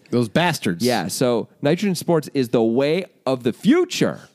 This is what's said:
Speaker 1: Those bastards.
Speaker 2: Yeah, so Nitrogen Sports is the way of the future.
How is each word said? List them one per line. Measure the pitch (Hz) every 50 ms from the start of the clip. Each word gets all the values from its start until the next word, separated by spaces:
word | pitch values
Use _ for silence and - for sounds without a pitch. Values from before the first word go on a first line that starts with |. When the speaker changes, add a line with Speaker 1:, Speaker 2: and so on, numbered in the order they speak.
| _ _
Speaker 1:
Those | - 120 123
bastards. | 104 - 151 170 175 151 - - 107 87 85 113
Speaker 2:
Yeah, | 123 123 104 82
so | 92 - - 135 123 120 110 - - _ _
Nitrogen | - 143 165 180 214 202 180
Sports | - 143 - 175 156 139 - -
is | 139 127 117
the | - 123 113
way | 113 113 127 139 147 160 185 185 - _ _ -
of | 131 131 123 120
the | 123 104
future. | - - 190 294 359 359 359 - - 143 95 65 - - -